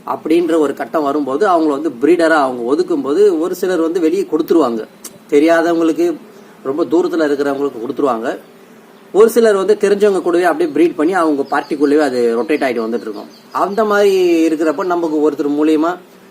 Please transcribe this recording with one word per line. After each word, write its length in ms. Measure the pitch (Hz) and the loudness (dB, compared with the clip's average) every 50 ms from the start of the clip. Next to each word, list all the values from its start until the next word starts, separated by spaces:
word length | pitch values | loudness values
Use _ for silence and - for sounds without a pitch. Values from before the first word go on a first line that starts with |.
| - | -10
அப்படின்ற 500 | - 123 117 - 160 160 170 175 160 165 | -10 -8 -6 -2 0 0 2 2 2 2
ஒரு 160 | 160 147 - - | 2 2 0 -2
கட்டம் 300 | - 139 - - 160 147 | -6 -8 -6 -4 -2 -2
வரும்போது, 440 | 139 143 151 143 131 131 147 214 | -2 -2 -2 -2 -2 -2 0 0
அவங்கள 200 | 196 175 165 160 | 2 2 2 2
வந்து 220 | 151 139 139 160 165 | 0 -2 -2 -4 -6
பிரீடரா 400 | 123 117 139 151 175 170 165 160 | -4 0 2 2 2 4 4 2
அவங்க 460 | 160 151 139 131 127 120 117 120 143 | 2 2 2 0 -2 -4 -4 -2 -2
ஒதுக்கும்போது, 640 | 165 180 180 175 143 127 135 151 190 208 208 175 156 | -2 -2 -2 -2 -4 -2 0 2 4 4 4 2 0
ஒரு 160 | 165 185 180 | -2 -4 -4
சிலர் 260 | - 202 185 185 170 | -4 -4 -2 0 0
வந்து 180 | 165 160 175 190 | 0 -2 0 0
வெளியே 280 | 160 160 175 196 180 - | 0 0 0 0 -2 -2
கொடுத்துருவாங்க. 560 | 156 160 160 - 175 165 139 120 117 110 110 - - - - - - - - - | -2 -2 0 2 2 2 2 0 -2 -4 -8 -10 -16 -20 -20 -20 -20 -20 -6 0
தெரியாதவங்களுக்கு, 840 | 151 143 151 165 165 165 160 175 170 165 165 160 156 160 175 175 156 - - - - - - - - - - | 2 2 4 4 2 2 2 0 0 0 0 0 0 0 0 -2 -2 -6 -12 -20 -20 -20 -20 -20 -20 -12 -8
ரொம்ப 220 | 135 139 165 - | -6 -4 -4 -2
தூரத்துல 440 | 117 156 175 185 160 175 165 156 143 | 0 0 0 0 0 0 0 0 0
இருக்கிறவங்களுக்கு 500 | 143 135 143 143 139 135 143 139 123 113 113 | 0 0 -2 -2 -2 -2 -4 -4 -4 -6 -10
கொடுத்துருவாங்க. 500 | 135 127 143 147 131 117 113 117 143 185 - - - - - - - - - - - - - - - - | -8 -4 -2 -2 -2 -2 -2 -4 -6 -8 -8 -12 -20 -20 -20 -20 -20 -20 -20 -20 -20 -20 -20 -12 -2 4
ஒரு 160 | 185 226 233 | 4 4 4
சிலர் 260 | 226 240 226 214 202 | 4 4 2 4 2
வந்து 220 | 190 185 196 208 208 | 2 2 0 0 2
தெரிஞ்சவங்க 420 | 202 196 202 196 208 208 190 175 | 2 0 2 2 2 2 2 0
கூடவே 220 | - 180 170 175 185 | 0 0 0 2 2
அப்படியே 260 | 170 156 160 175 156 | 0 0 0 -2 -2
பிரீட் 260 | 139 147 170 165 - | 2 2 2 2 2
பண்ணி, 180 | 160 147 175 190 | 0 -2 0 0
அவங்க 300 | 180 165 156 147 139 135 | 0 0 0 0 -2 -2
பார்ட்டிக்குள்ளேயே 560 | - 143 147 - - 160 139 147 139 143 156 | -2 -2 -4 -4 -4 -4 0 0 2 2 2
அது 440 | 151 139 127 123 120 117 117 117 117 | 2 0 0 0 0 0 0 -2 -2
ரொட்டேட் 180 | 156 151 131 | -2 -2 -2
ஆயிட்டு 220 | 147 131 113 117 113 | -2 -2 -2 -2 -4
வந்துட்டு 180 | 113 117 104 | -4 -4 -6
இருக்கும். 260 | 95 107 101 104 104 - - - - - | -6 -8 -12 -12 -14 -18 -20 -20 -16 -8
அந்த 340 | - 135 170 185 202 226 214 | -4 -4 -4 -2 -2 -2 -2
மாதிரி 600 | 208 202 202 208 196 190 185 180 175 170 160 160 | 0 2 2 2 2 2 2 2 2 2 2 2
இருக்கிறப்ப, 380 | 165 160 151 165 156 143 165 185 | 0 0 0 -2 -2 -2 -2 -2
நமக்கு 460 | 180 175 175 165 156 151 151 147 151 | -2 -2 -2 -2 -2 0 0 0 0
ஒருத்தர் 200 | 143 143 147 143 | 0 0 -2 -2
மூலியமா 460 | 147 147 151 160 156 151 160 170 180 - - - - - - - | -2 0 2 2 2 2 0 -2 -4 -8 -12 -20 -20 -20 -20 -20